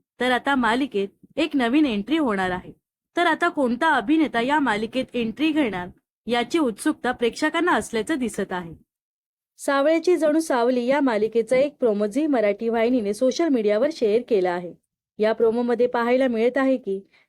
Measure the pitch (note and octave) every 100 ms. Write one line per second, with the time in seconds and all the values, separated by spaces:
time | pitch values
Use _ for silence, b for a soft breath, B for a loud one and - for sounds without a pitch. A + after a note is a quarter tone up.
0 | _ - B3 A#3+ C4 C#4 A#3 A#3+ C#4 G3+
1 | G3 - - - D#4+ C#4+ A#3 C#4+ D4 G#3
2 | G3+ D#4+ C4+ G3 F#3 F3+ E3+ - _ _
3 | _ - F4 D4+ F4 E4+ B3+ A#3 D#4+ C#4
4 | G#3 D#4+ C4+ A3+ B3 D4+ C4 G#3 A3 B3+
5 | B3+ A#3+ A3+ G#3 D#4 D#4 B3+ F#3 F3+ -
6 | _ _ - A#3+ A#3+ E4+ C4+ G3 - -
7 | A#3+ B3 A#3 A3+ D#4 E4 E4+ C4+ G#3 A3+
8 | A3 D#4 A#3+ - F#3+ F3+ E3+ D#3+ _ _
9 | _ _ _ _ _ _ - C#4 C#4+ E4
10 | E4 E4+ D4+ D4+ D#4+ C4 A#3+ B3+ A#3+ C#4+
11 | C4+ G#3+ G#3+ A#3 A3 B3+ C#4+ - A#3+ G3+
12 | G#3+ G#3 D#4 C4 G#3 G3+ A3+ A3+ A3+ B3+
13 | G3+ G#3 C4 B3+ E4+ B3+ G#3 G#3 C#4+ D#4+
14 | G#3+ A3 B3 A3 F3+ F3 F3+ E3 _ _
15 | _ - G#3+ A3 A3+ A#3 A#3+ A#3 B3 B3
16 | A#3 B3+ C4 A3+ A#3 C4 C4+ C4 - G3
17 | b b